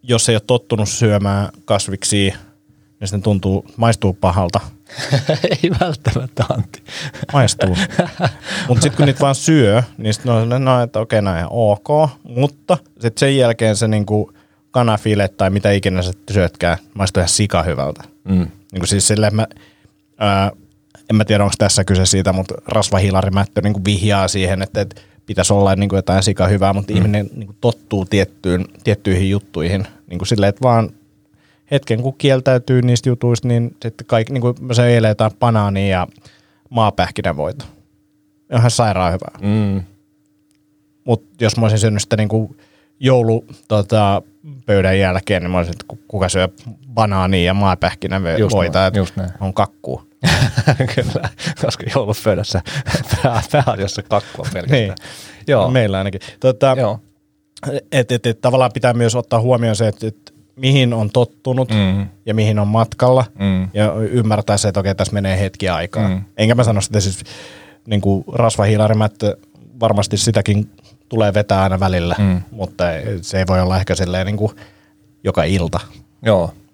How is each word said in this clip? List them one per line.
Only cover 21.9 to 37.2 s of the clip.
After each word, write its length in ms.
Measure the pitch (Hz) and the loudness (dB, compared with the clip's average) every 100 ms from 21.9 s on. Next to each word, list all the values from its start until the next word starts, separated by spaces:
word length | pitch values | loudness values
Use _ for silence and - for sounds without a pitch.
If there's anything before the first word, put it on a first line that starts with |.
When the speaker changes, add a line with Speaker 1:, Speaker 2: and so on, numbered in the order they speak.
| 95 92 | 2 2
Speaker 1:
siitä, 280 | 98 92 | 2 0
mut 180 | 92 95 - - | -2 -4 -10 -4
rasvahiilarimättö, 960 | 107 101 98 101 95 98 95 101 - | -2 0 0 2 2 0 0 0 -2
niinku, 200 | 98 101 95 | -2 0 0
vihjaa 420 | 101 104 101 95 | 0 0 0 0
siihen, 340 | 101 92 95 | 0 -2 -2
että, 200 | 95 107 | -4 -4
että 200 | 98 - _ _ - | -6 -8 _ _ -8
pitäisi 280 | 98 92 | -2 2
olla, 220 | 101 98 95 | 4 4 2
niinku, 200 | 101 98 | 0 0
jotain 280 | - 95 | 0 0
sikahyvää, 500 | 101 95 104 101 98 | 0 0 2 2 2
mut 140 | 98 98 | 0 -2
Speaker 2:
Mm. 60 | 107 | 0
Speaker 1:
ihminen, 320 | 107 104 101 - | 2 0 -4 -10
niinku, 200 | 98 101 | -16 -2
tottuu 440 | 120 - _ 101 92 | -2 -2 _ -4 0
tiettyyn, 600 | 101 95 _ 95 90 90 - | 0 0 _ -4 -2 -4 -6
tiettyihin 460 | - 101 101 92 95 | -2 -2 0 0 0
juttuihin. 580 | 101 - - 80 95 101 - _ | -2 -4 -6 -4 -4 -6 -12 _
Niinku, 180 | 87 92 | -8 -2
silleen, 240 | 107 101 | 2 0
että 120 | 98 | 2
vaan 260 | 131 117 110 - _ _ _ _ _ _ _ | 2 2 0 -6 _ _ _ _ _ _ _
hetken 300 | 143 - 113 | -4 -2 -2
kun 120 | 131 131 | -2 -2
kieltäytyy 640 | 143 131 131 127 123 127 | 0 2 2 0 2 2
niistä 280 | 123 123 131 | 2 2 0
jutuista, 380 | 120 120 117 123 | -2 0 -2 0
niin 280 | 120 120 - | -2 -2 -6
sitten 240 | 117 - - | -12 -12 -2
kaikki, 260 | 117 110 | 0 0
niinku, 220 | 135 120 120 | -2 -2 -4
mä 120 | 131 | -2
söin 180 | 120 120 | 2 4
eilen 160 | 120 110 | 4 2
jotain 220 | 104 110 - | 2 -2 0
banaania 480 | 120 110 101 98 98 | 0 2 0 0 0
ja 200 | 92 - - - _ _ _ _ | 0 -2 -10 -20 _ _ _ _
maapähkinävoita. 960 | 120 110 - - - | 0 0 2 -4 -2